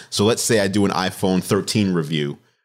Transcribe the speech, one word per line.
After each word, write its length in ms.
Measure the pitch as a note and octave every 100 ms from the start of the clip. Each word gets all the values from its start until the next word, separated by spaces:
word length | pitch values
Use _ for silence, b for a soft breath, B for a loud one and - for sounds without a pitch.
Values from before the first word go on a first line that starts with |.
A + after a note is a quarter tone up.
| B
So 160 | -
let's 180 | G#2 A#2+
say 180 | - A2+
I 80 | G2
do 180 | G2+ G2
an 40 |
iPhone 500 | F2 F#2 - F#2+ F#2
thirteen 480 | - G2+ F2+ A2 G2
review, 460 | F2 D2 D#2 C#2+ C#2 _ _